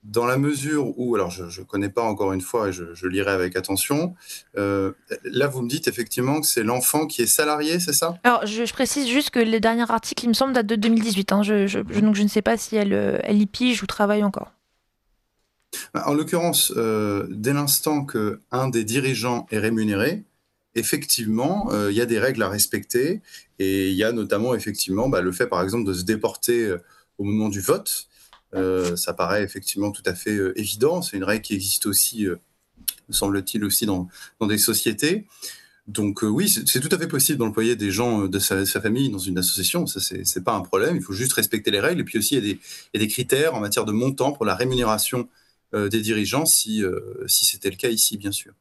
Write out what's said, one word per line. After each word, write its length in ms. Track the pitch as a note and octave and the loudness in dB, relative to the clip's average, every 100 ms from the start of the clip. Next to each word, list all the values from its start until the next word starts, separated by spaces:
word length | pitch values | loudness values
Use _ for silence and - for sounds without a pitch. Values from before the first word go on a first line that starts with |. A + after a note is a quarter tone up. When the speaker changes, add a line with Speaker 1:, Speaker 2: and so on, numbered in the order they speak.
Speaker 1:
dans 220 | G#2+ G#2+ A#2+ | -2 0 2
la 120 | C3 | 2
mesure 600 | C#3+ C#3+ C#3 D3+ B2 - | 2 0 0 0 -2 -2
où, 160 | B2 A2 | 0 2
alors 160 | F2+ | 0
je, 160 | F#2 E2+ | -4 -12
je 140 | F2 | -12
connais 260 | - G2+ G2+ | -6 -4 -2
pas 160 | G#2+ | 0
encore 300 | A2+ G2+ G2 | -2 0 0
une 80 | F#2 | 0
fois 260 | F#2 A#2 G#2 | -2 0 0
et 60 | |
je, 200 | F2+ E2+ | -2 -10
je 140 | E2+ F#2 | -6 -4
lirai 240 | F#2+ G2 | 0 0
avec 240 | G2 F#2 F#2 | 2 0 -2
attention, 600 | F2+ G2 - C#3+ F3 F3+ - - - - | -4 -4 0 0 0 -6 -16 -16 -10 -2
euh, 340 | G2+ G2 F#2+ - _ - | 0 0 -2 -4 _ -10
là 240 | - A#2+ C#3 | -4 0 0
vous 140 | B2+ | 0
me 80 | A#2+ | -4
dites 180 | D3 - | -2 -2
effectivement 540 | B2 A2+ - B2+ D3+ | -2 -4 -2 0 2
que 40 | D3 | 2
c'est 160 | - | 2
l'enfant 440 | A2 B2+ - D3 D#3 | 2 2 2 0 -2
qui 140 | - | 0
est 40 | A2+ | 0
salarié, 540 | - D3+ D3+ D3+ F3 | 2 2 2 0 0
c'est 140 | F3 | 0
ça ? 260 | - E3 F3+ A#3+ | 0 0 2 2
Speaker 2:
Alors 200 | A#3+ G#3 | 2 0
je, 200 | G#3+ A#3 | -2 -4
je 80 | |
précise 340 | - B3+ D4 B3+ | 0 0 0 2
juste 220 | B3+ D4 | 2 2
que 100 | B3 | 2
les 220 | A3+ A3+ | 2 4
derniers 280 | A3 A#3 A#3 | 2 2 0
articles, 360 | A3+ - - A#3+ | 0 -2 -4 0
il 20 | |
me 60 | |
semble, 180 | A3 C4+ | 2 4
datent 160 | B3+ G#3 | 2 2
de 80 | A3+ | 2
deux 140 | A3 | 4
mille 120 | A3+ | 4
dix-huit, 300 | A3+ G3 G3 | 2 0 2
hein. 100 | G3 | 2
Je, 260 | G#3 G#3 G3 | 4 2 2
je, 120 | G3 G3+ | 0 -2
je, 100 | G3+ | 2
donc 140 | G#3+ G3+ | 4 4
je 60 | |
ne 60 | G#3 | 2
sais 140 | G#3+ | 2
pas 160 | G#3+ A3+ | 2 0
si 180 | - G#3+ | 0 0
elle, 160 | G3+ | 2
euh, 260 | G3 G3+ - | 2 2 0
elle 180 | - G#3 | 2 4
y 40 | G#3 | 2
pige 360 | - B3 A3+ | 2 2 2
ou 40 | G3 | -2
travaille 400 | - G#3 G#3 G#3 | 0 2 4 2
encore. 260 | G3 - _ _ _ _ _ _ _ _ _ _ _ _ - - | -2 -10 _ _ _ _ _ _ _ _ _ _ _ _ -14 -8
Speaker 1:
Bah, 100 | - E2+ | -6 -2
en 80 | |
l'occurrence, 600 | D3 D3 F3 F3 D#3 - - | -2 0 0 2 2 0 0
euh, 500 | A2+ G#2+ G#2 G2+ F#2+ | 0 2 0 0 -2
dès 240 | G#2+ A2 | -2 0
l'instant 500 | C#3+ C#3+ - - D3 | 0 2 0 2 0
que 380 | C#3 A#2 G#2+ G2+ _ | 0 -2 -2 -4 _
un 160 | B2 C3 | -2 0
des 160 | A#2 | 0
dirigeants 640 | G#2+ B2 C3+ A#2 B2 A#2+ - | 0 0 0 0 -2 -2 -2
est 80 | A2 | -2
rémunéré, 680 | G#2+ A2+ G#2+ G2+ B2+ G#3 - _ _ _ _ A#2 | 0 2 0 2 0 -2 -10 _ _ _ _ -2
effectivement, 920 | A2+ D3 - - A2 A2 C#3 G3+ - | 0 -2 0 -2 0 0 2 0 0
euh, 200 | G#2 G2+ | 0 2
il 40 | G2+ | 2
y 60 | |
a 40 | A#2+ | 2
des 140 | A2+ | 2
règles 240 | B2 C3+ | 2 2
à 60 | G2 | -2
respecter 720 | G#2 - A2 - A#2+ C#3 G#3 - - - _ | 0 0 -2 -2 0 0 -2 -8 -20 -20 _
et 300 | F#2+ G2 F#2+ | 0 2 0
il 60 | F#2+ | 2
y 80 | |
a 80 | G#2+ | 0
notamment 420 | A#2 G2 G#2 A#2+ | 0 0 0 0
effectivement, 540 | A2+ G#2+ G2+ - G2 C3 | -2 -2 -4 -2 0 2
bah, 140 | G#2 | 2
le 100 | F2+ | 0
fait 160 | F2+ A#2+ | -2 -2
par 140 | F2+ | 0
exemple 260 | F#2+ A#2 G2+ | 0 0 -2
de 60 | |
se 100 | F2+ | -2
déporter, 640 | F2+ A2 G#2+ - - A#2+ A2 | 0 0 0 -2 0 2 2
euh, 180 | F2 - - _ - | -2 -8 -20 _ -6
au 40 | |
moment 240 | G2+ G#2+ G#2+ | -2 0 0
du 140 | G2+ | -2
vote. 460 | F#2 F3+ - - - _ - - _ F#2+ | 0 0 0 -8 -8 _ -20 -20 _ -2
Euh, 400 | F#2 F#2 F2 F2 | 0 0 0 -2
ça 200 | - F2 | -4 -2
paraît 260 | F2+ G#2 | 0 0
effectivement 480 | G2 G2 - G2 G2+ | -2 -6 -8 -4 -4
tout 140 | G2+ - | -2 -4
à 80 | |
fait, 220 | F2+ - G#2+ | -4 -2 0
euh, 180 | F#2+ F#2 | 0 -2
évident. 420 | G#2 G#2 C3 F3 | -6 0 0 0
C'est 160 | - G2+ | -4 -4
une 60 | |
règle 180 | F#2+ G#2+ | -2 -2
qui 140 | - G2+ | -2 -4
existe 320 | F#2+ - G#2 | -2 -2 0
aussi, 400 | F#2+ - A#2 G2 | 0 0 0 -2
euh, 80 | F2 _ _ _ _ - - _ | -2 _ _ _ _ -12 -12 _
me 40 | - | -2
semble-t-il, 480 | G2+ G2 F#2+ A2+ G#2 | 0 0 -2 -4 -2
aussi 220 | - A2 | 0 0
dans, 200 | F#2+ F2+ - - _ | -2 -4 -12 -20 _
dans 60 | G#2+ | 0
des 140 | G#2 | 2
sociétés. 640 | - G#2+ A#2 G#2+ D3 G#3 G#3 - - - - _ - | 2 2 0 0 0 0 -4 -16 -16 -16 -20 _ -10
Donc, 360 | G#2 G#2 G2+ | -2 -2 0
euh, 40 | G#2+ | 0
oui, 200 | A2+ G#3 | 2 2
c'est, 180 | G#3+ - | 2 2
c'est 120 | - | 0
tout 160 | D#3+ F3 | 0 -2
à 40 | |
fait 80 | E3 | 0
possible 320 | C#3 C3+ C#3+ | 0 2 2
d'employer 360 | A2+ G#2+ A2+ A#2 | 0 2 0 0
des 140 | G2+ | 0
gens, 360 | F#2+ A#2+ A2 F#2+ | 0 0 2 0
euh, 40 | |
de 80 | F#2+ | 0
sa, 260 | - G2 G2 | 0 0 0
sa 120 | - | 0
famille 300 | G#2+ A#2 C3+ | 0 2 0
dans 80 | G2+ | 0
une 220 | F#2 F2+ | -2 0
association. 480 | F#2 - F#2 F3 F#2 | 0 0 0 0 -2
Ça, 120 | G2 | -4
c'est, 240 | - F#2+ | -6 -4
c'est 200 | F#2 F#2 | -4 -2
pas 100 | F#2 | -2
un 80 | G#2+ | -2
problème. 340 | F2+ G2 B2+ E3+ | 0 0 2 0
Il 60 | |
faut 120 | C#3 | -4
juste 200 | F#2+ B2+ | -4 -2
respecter 380 | - G#2 A2 A2 | 0 0 -2 0
les 80 | G2+ | 0
règles. 220 | B2 F3 | 2 0
Et 20 | |
puis 160 | - A2+ | -2 -2
aussi, 160 | G#2+ C#3 | 0 0
il 100 | G#2 | 0
y 20 | |
a 60 | |
des, 60 | F#2+ - - - | -6 -10 -18 -6
il 80 | G#2 | -2
y 20 | |
a 40 | G#2+ | -2
des 0 | |
critères 480 | A#2 B2 C3 D#3+ B2 | -2 0 2 2 0
en 40 | |
matière 260 | G#2 A2 G#2 | -2 0 0
de 60 | |
montant 420 | G#2+ B2+ C3 B2+ | 2 0 2 -2
pour 120 | C#3+ G#2+ | 0 0
la 80 | |
rémunération, 760 | F#2+ B2+ B2+ A#2 G#2+ - B2+ A#2+ _ _ _ _ | 2 0 2 2 0 0 -2 -6 _ _ _ _
euh, 160 | G#2+ G2+ | -2 0
des 120 | A2 | 0
dirigeants, 440 | G#2+ A2 G2+ B2 D#3+ | 0 0 2 0 2
si, 380 | - A2 G#2+ | 2 2 -2
euh, 160 | F#2+ F2+ - - F#2+ | 0 -2 -8 -12 -2
si 200 | - - | 2 2
c'était 260 | - - | 0 -4
le 40 | - | -2
cas 140 | B2 | -2
ici, 280 | A2+ - G#2+ | 0 0 -2
bien 140 | G2+ | -6
sûr. 220 | G2+ - _ | -8 -10 _